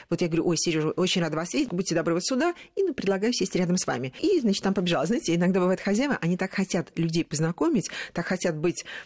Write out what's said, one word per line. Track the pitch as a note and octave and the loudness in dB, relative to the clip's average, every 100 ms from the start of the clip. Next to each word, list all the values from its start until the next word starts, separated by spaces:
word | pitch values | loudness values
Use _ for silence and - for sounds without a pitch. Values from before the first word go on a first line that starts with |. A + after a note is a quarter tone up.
| - | -4
Вот | E3+ | -2
я | E3 | 0
говорю: | E3 - | 2 2
«Ой, | D#3+ | 2
Серёжа, | F3 D#3 D#3 | 0 0 0
очень | - F3+ F#3 | 0 0 0
рада | E3 D#3 | 0 -2
вас | F3 | -2
видеть, | C4+ C#4+ | -2 -2
будьте | F3 - E3 | -2 0 0
добры, | D#3+ | 0
вот | E3+ | 0
сюда». | - C4 F4 F4 - - | 0 0 0 -2 -6 -2
И, | |
ну, | F#4+ | -2
предлагаю | - F#3+ F#3+ A3 | 0 0 0 0
сесть | A#3+ - F3 | 0 -2 0
рядом | F3 F#3 | 2 0
с | - | 0
вами. | B2+ C3 - | -4 -6 -2
И, | E4 F4+ | 0 2
значит, | A#3 G3+ | 2 2
там | G3 | 0
побежала. | G3 F3 D#3 D#3+ | 0 0 2 2
Знаете, | B3+ - E3+ | 0 0 2
иногда | F3+ F#3 | 4 4
бывает, | F3+ F#3 | 2 2
хозяева, | G3 G#3 C#4+ G#3+ | 0 0 0 0
они | E3 F3+ | 0 0
так | F#3+ | -2
хотят | - F#3+ F3+ - - | -2 -2 -2 -2 -2
людей | E3 E3 - | 0 0 -2
познакомить, | D3 E3 - D#4+ A#3+ - - - | 0 -2 0 2 2 0 -6 -8
так | - - | -6 -4
хотят | F#3 F#3 | -2 -2
быть, | D3+ E3+ E3 - - | 0 -2 -2 -8 -14